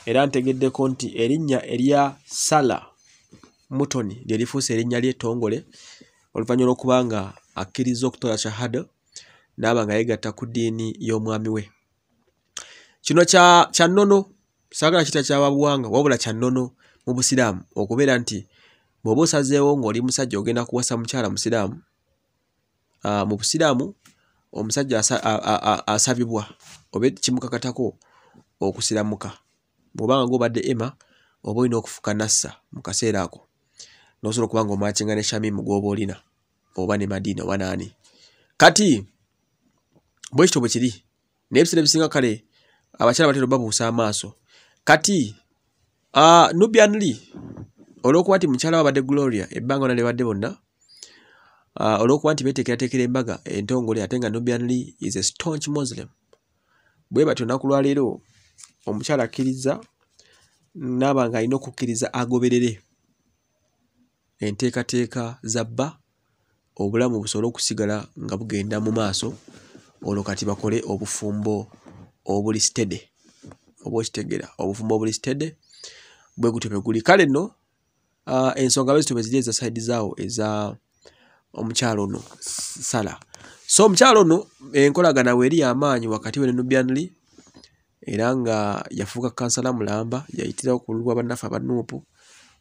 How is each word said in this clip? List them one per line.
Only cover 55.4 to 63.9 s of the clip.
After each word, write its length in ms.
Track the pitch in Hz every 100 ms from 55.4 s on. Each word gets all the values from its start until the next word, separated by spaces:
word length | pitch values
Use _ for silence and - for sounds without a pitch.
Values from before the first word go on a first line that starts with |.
| 170 151 147
Muslim. 400 | 147 131 113 - _ _ _ _ _ _ _ _ _ -
Bwe 140 | 117
batyo 200 | 156 131
olunaku 220 | 117 131 135
lwa 160 | 139
leero, 380 | 139 143 123 - _ _ _ _ - _ -
omukyala 380 | 107 127 143
akkiriza, 560 | 113 - 131 131 131 160 - _ _ _ _ _ _ _ _
n'aba 540 | 180 131 127 139 135 120
ng'alina 280 | 117 117 135
okukkiriza 560 | 131 - 120 117 123
agoberere 640 | 123 120 123 123 123 120 101 _ _ _ _ _ _ _ _ _ _ _